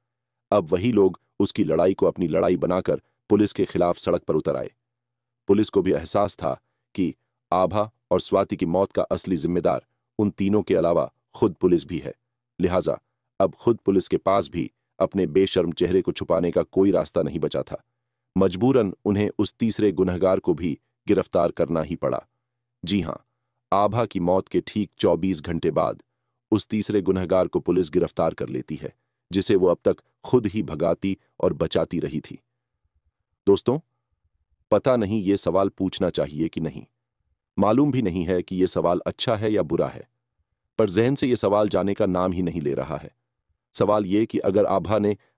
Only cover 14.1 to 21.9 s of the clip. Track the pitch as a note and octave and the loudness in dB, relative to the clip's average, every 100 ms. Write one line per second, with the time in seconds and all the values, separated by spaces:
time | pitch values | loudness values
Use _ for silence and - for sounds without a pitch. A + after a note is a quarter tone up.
14.1 | E2 F#2+ G2 - - - _ _ - F#2 | -2 0 0 -2 -6 -8 _ _ -4 -2
15.1 | G2 E2+ F#2 F#2+ F#2+ E2+ D#2+ F2+ F#2 F2 | -2 0 2 2 0 -2 0 0 0 0
16.1 | - F#2 E2+ F2 F2 E2 F#2 G2 F2 D2+ | -4 -2 -2 0 -2 -2 2 2 2 0
17.1 | F2 C#2+ D#2 D2+ C2+ - - _ _ _ | -2 -4 -4 -4 -4 -8 -10 _ _ _
18.1 | _ _ F#2 F#2+ F2+ B2 C3 G2+ - G2+ | _ _ 0 0 2 2 2 0 -2 -2
19.1 | G2+ G#2 - G2+ - A#2 - G#2 E2+ F#2 | 0 0 -2 -4 -2 -4 0 0 2 0
20.1 | F2+ F#2 F#2+ - D#2 F2 - _ _ - | 2 0 0 0 -2 -2 -6 _ _ -2
21.1 | F#2+ - F#2 E2 - D2+ E2 D2+ | 0 0 0 0 0 -2 -2 -4